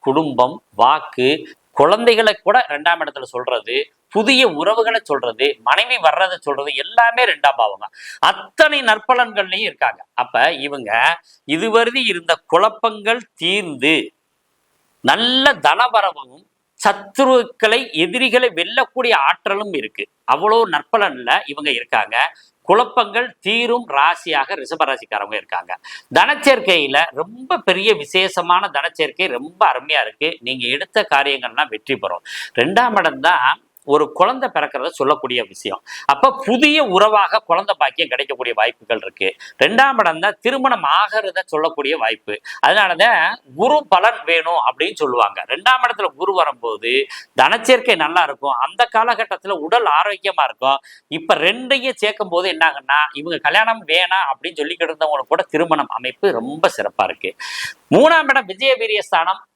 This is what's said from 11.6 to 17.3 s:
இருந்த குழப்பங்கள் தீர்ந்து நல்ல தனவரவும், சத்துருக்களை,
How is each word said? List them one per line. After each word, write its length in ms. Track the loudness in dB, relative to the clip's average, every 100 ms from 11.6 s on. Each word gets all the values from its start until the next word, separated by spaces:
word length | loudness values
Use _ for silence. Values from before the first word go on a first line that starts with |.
| 0 2 2 -2 -4
இருந்த 220 | -4 -2 -4 _
குழப்பங்கள் 680 | 2 2 0 -4 -4 -4 -4 -4 _
தீர்ந்து 540 | -4 -2 -4 -2 2 2 -2 _ _ _ _ _ _ _ _ _ 0
நல்ல 420 | 2 2 2 2 2 2
தனவரவும், 680 | 2 2 2 0 -4 -18 -20 _ _ _ _ -2
சத்துருக்களை, 960 | -2 -6 0 4